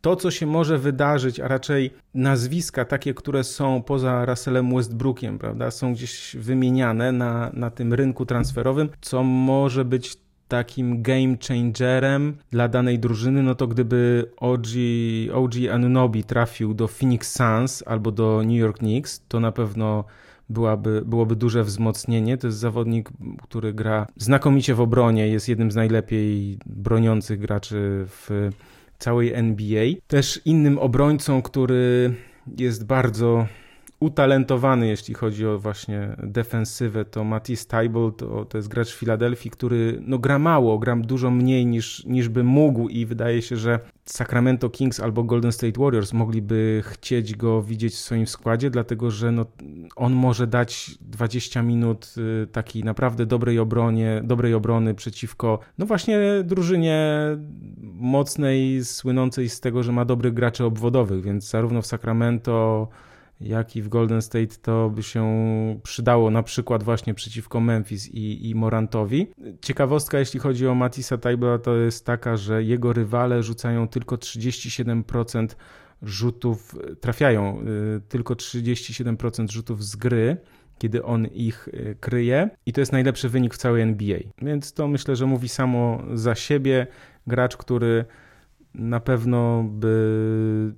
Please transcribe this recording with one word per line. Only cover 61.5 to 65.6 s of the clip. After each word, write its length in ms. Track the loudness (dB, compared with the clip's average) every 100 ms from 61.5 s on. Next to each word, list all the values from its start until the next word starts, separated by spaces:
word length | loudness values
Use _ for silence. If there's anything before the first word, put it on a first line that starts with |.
zarówno 320 | -2 0 0
w 40 | -2
Sacramento, 1040 | -6 -2 0 2 0 0 2 2 0 -2 -8 -20 -20 _ _
jak 360 | -4 -4 -4 -6
i 60 |
w 60 | -2
Golden 340 | 2 2 2
State 320 | 0 -2 -2 -4
to 280 | -2 0 0
by 120 | -2
się 240 | -6 -2 0 0 0 0